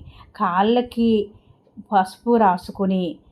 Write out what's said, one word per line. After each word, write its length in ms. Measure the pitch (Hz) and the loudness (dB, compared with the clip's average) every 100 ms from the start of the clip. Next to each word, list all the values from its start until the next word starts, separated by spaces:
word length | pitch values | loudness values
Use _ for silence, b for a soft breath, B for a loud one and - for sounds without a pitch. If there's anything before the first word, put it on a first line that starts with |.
| - b b - | -10 b b -6
కాళ్ళకి 960 | 196 175 214 240 247 233 233 220 202 - b b _ - - | -2 0 2 2 0 -2 0 0 -2 -10 b b _ -20 -2
పసుపు 460 | 202 185 - 233 233 | 0 0 -4 0 2
రాసుకొని 760 | 202 180 - 202 196 185 175 - _ | 2 0 -4 -6 -2 -2 -4 -8 _